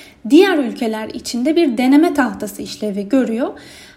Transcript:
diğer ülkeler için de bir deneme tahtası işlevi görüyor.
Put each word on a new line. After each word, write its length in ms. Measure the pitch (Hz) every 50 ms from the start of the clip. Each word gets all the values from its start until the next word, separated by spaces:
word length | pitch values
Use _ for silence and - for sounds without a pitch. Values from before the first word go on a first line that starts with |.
| - - _ _ - 214
diğer 280 | 262 330 403 392 359 294
ülkeler 500 | 269 220 196 196 247 220 220 214 220 214
için 360 | - 254 - - - 233 247
de 120 | 302 302
bir 220 | 339 339 277 226 233
deneme 360 | 247 262 277 294 330 349 -
tahtası 480 | 294 254 226 196 - 220 202 - - 214
işlevi 460 | 196 - - 214 208 190 202 196 202
görüyor. 400 | 269 269 240 208 226 233 285 392 - - - - - - - - -